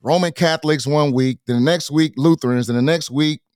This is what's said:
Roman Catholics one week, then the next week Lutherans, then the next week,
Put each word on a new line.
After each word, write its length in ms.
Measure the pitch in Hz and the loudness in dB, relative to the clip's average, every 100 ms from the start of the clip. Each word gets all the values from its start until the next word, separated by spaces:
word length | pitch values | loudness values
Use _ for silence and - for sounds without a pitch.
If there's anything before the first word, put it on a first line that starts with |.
Roman 300 | 110 175 175 | 0 0 0
Catholics 540 | - 170 160 151 151 123 | 0 0 0 -2 -2 0
one 260 | 147 147 | 0 2
week, 280 | 127 131 123 - | 2 0 -4 -2
then 100 | 120 | 0
the 60 | |
next 280 | 131 175 - | 2 0 -2
week 240 | 147 160 123 | 0 0 2
Lutherans, 500 | 156 165 123 123 117 | 2 2 0 -2 -2
then 80 | 120 | 0
the 60 | |
next 280 | 135 165 151 | 0 0 -2
week, 320 | 131 151 151 _ | -2 -2 -4 _